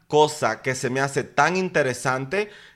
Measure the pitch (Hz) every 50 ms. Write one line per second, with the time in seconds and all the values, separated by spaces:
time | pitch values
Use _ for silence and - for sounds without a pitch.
0 | _ - 147 151 151 147 - - 131 113 110 - - 135 127 - - 120 127 135
1 | 139 139 - 139 110 - - - 143 160 175 190 185 180 - 156 139 131 120 -
2 | - 135 127 131 135 135 185 202 214 - - - - - _